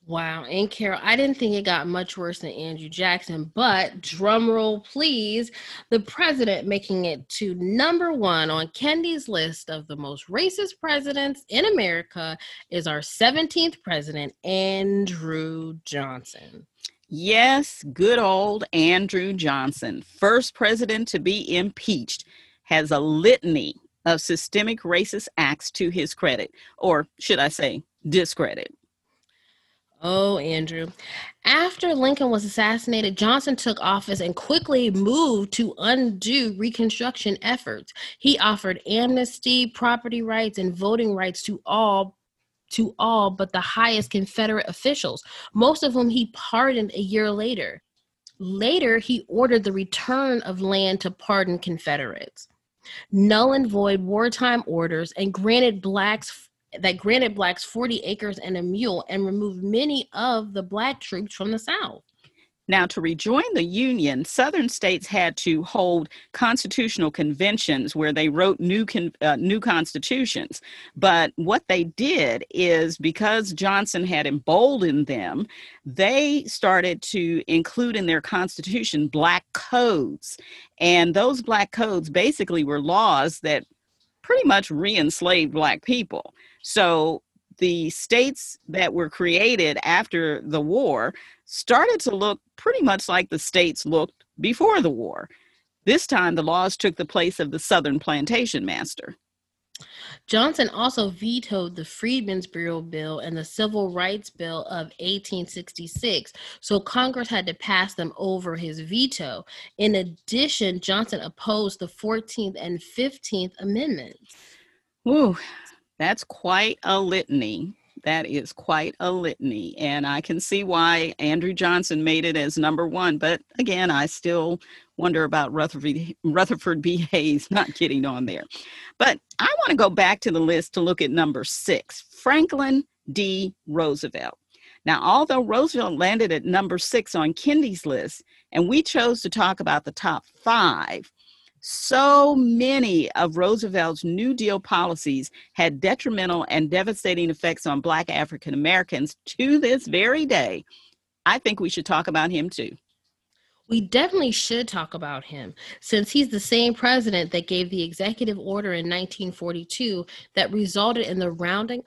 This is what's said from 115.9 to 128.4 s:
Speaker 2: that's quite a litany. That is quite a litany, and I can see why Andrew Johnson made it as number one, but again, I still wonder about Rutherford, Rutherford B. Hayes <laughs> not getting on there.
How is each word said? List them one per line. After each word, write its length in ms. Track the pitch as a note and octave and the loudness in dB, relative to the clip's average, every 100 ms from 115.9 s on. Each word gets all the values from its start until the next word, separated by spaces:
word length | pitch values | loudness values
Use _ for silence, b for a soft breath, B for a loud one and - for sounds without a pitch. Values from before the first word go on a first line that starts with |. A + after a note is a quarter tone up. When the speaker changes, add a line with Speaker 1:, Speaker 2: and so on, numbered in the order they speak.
| _ | _
Speaker 2:
that's 240 | D#3+ G#3+ | -2 -2
quite 560 | - - F3 F#3 G#3+ - | -6 -8 0 2 2 -2
a 140 | - G3 | 0 0
litany. 760 | F#3+ F#3 - C#3 A2 G#2 E3+ - _ - | 2 -2 0 -2 -2 -6 -8 -12 _ -8
That 240 | D#3 D#3+ - | -2 -2 -2
is 260 | C#3+ - | -6 -8
quite 420 | - - D#3 A2 - | -12 -2 -2 -2 -4
a 120 | F3+ | -4
litany, 640 | F#3 E3 - C3+ G#2+ E2+ - | -2 -4 -4 -4 -4 -8 -6
and 260 | C#3+ C#3+ C#3+ | -4 -2 -2
I 160 | C#3+ | -4
can 180 | - E3 | -4 -6
see 240 | - G3 | -2 -2
why 520 | G3 E3+ E3 E3+ E3 - | 0 2 4 2 0 -2
Andrew 360 | D3+ D#3+ F3+ | 0 0 0
Johnson 500 | F3+ F#3 F3+ E3+ D#3 | 0 2 2 0 0
made 200 | D#3+ D#3+ | 2 2
it 140 | E3 D#3 | 2 0
as 180 | D3 D#3 | -2 0
number 320 | D#3 D#3 E3+ | 0 2 -2
one, 300 | F#3 F3+ D3+ | 0 0 0
but 240 | D#3 E3 _ - | 0 0 _ -4
again, 320 | B3+ F#3 F#3 | -2 2 2
I 160 | C#3+ D3 | 2 0
still 540 | - F3 E3+ D#3+ F3 B B B - | -2 -2 0 0 -4 B B B -4
wonder 260 | F3 D#3+ | 0 2
about 280 | D#3 D3+ C#3 | 2 2 0
Rutherford, 640 | D3+ D3 D3 C#3+ D3 E3 - | 0 -2 -2 -4 -4 -6 -4
Rutherford 600 | E3 D#3 F#3+ D#3 - E3 | 0 2 2 0 -2 0
B. 140 | E3+ F3 D#3+ | 0 0 0
Hayes 400 | F3 D3+ D3 - | 2 2 0 0
<laughs> 0 | |
not 220 | G3+ - | 0 0
getting 320 | - D#3+ C#3 C3+ | -2 0 0 -2
on 220 | B2+ B2 | -2 -6
there. 160 | E2+ | -6